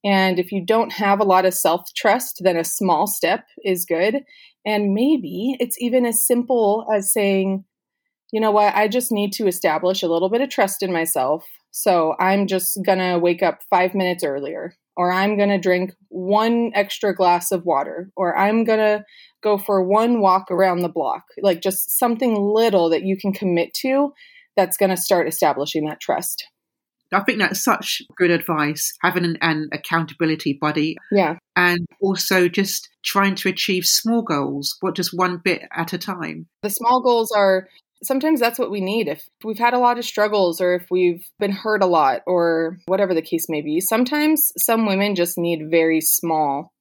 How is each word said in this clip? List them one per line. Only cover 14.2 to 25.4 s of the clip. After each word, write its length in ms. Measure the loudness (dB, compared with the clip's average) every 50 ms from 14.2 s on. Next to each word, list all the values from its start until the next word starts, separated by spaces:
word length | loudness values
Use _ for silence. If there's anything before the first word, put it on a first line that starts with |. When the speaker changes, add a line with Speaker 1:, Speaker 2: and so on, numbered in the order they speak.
| -4
Speaker 1:
earlier, 500 | -4 -4 -4 -6 -8 -10 -10 -10 -12 _ _ _ _ _
or 160 | -2 0 0 2
I'm 240 | 2 2 2 2
gonna 220 | 2 2 2 2 2
drink 340 | 2 2 2 2 0 -4 -8 _ _ _
one 640 | -10 -8 -2 2 2 2 4 4 2 2 0 0 0
extra 400 | -2 -2 -2 -4 -4 -2 -2 0
glass 380 | 2 4 4 4 2 0 -2 -4
of 120 | -2 0
water, 460 | 0 0 0 0 -2 -8 -10 -12 -12 _
or 200 | -2 -2 0 2
I'm 280 | 2 2 2 2 2 2
gonna 400 | 2 2 2 4 2 2 0 -4 _ _ -20 -20 _ _ _ 0
go 140 | 0 0 0
for 240 | 0 0 0 2 2
one 380 | 2 2 2 4 2 2 4
walk 300 | 4 4 4 2 0 -2
around 300 | 0 2 2 2 2 0
the 80 | -2 -2
block." 360 | -2 -2 -2 -2 -4 -6 -8 _ _ 0
Like, 200 | 0 0 0 2
just 380 | -2 -4 -4 -4 -6 -4 -2 -2
something 360 | 0 0 0 0 0 0 0
little 540 | 0 0 0 2 2 2 4 4 2 2 2
that 140 | 2 0 0
you 120 | -2 -4
can 160 | -2 -2 -4 -4
commit 400 | -2 -2 0 0 0 0 -2 _ -6 -4
to 300 | 0 0 0 0 -2 -4 _ -20 -20 _ -20 _ _ _
that's 200 | 0 0 0 0
gonna 200 | 0 0 0 0
start 320 | -2 0 0 2 2 2 -2
establishing 560 | -2 0